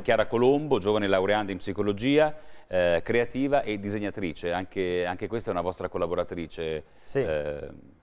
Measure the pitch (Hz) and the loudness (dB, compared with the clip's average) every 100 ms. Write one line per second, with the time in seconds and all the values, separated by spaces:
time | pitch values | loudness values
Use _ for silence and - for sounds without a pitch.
0 | - 110 104 117 123 147 151 120 98 107 | 2 2 4 4 6 4 2 2 2 2
1 | 101 95 98 104 101 92 101 98 104 101 | 4 4 4 2 0 -4 -6 -2 -2 0
2 | 127 147 151 - - - - 92 87 85 | 2 4 2 0 -12 -16 -4 2 4 2
3 | - 117 117 127 139 139 107 104 101 104 | 2 0 0 -2 2 2 0 -4 -2 -4
4 | 101 104 90 - 87 90 92 98 90 90 | -4 -4 -6 -4 -4 -2 -4 -2 0 0
5 | 87 90 104 113 110 90 87 92 90 92 | 0 -2 -4 -6 -4 -2 -2 -4 -4 -2
6 | 85 87 87 87 80 - 80 78 - - | -2 -2 -2 -4 -8 -6 -6 -6 -8 -20
7 | - 139 110 76 73 73 76 76 69 - | -6 -2 0 -2 -2 -6 -10 -14 -20 -20